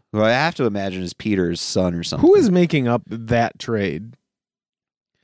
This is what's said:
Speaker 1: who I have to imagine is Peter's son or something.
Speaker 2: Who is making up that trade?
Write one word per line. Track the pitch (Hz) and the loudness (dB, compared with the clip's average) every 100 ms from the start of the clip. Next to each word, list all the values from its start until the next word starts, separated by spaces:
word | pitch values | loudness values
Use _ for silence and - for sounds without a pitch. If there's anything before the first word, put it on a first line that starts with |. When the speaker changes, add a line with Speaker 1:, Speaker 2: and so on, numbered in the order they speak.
| _ | _
Speaker 1:
who | 107 | 0
I | 110 | 2
have | 123 156 - | 2 0 0
to | 123 | -2
imagine | 101 98 92 | -2 -4 -6
is | 90 | -8
Peter's | - 110 98 87 85 | -6 -2 0 0 -2
son | - - 90 85 | -4 -2 -2 -2
or | |
something. | 85 80 330 | -6 2 4
Speaker 2:
Who | 403 | 6
is | 254 | 4
making | 180 175 151 120 | 4 2 0 0
up | 117 - | -2 -4
that | 113 110 120 117 - | -10 -2 0 0 -4
trade? | - 113 98 76 113 117 _ _ _ _ _ _ _ _ _ _ | -4 -2 -2 -4 -10 -18 _ _ _ _ _ _ _ _ _ _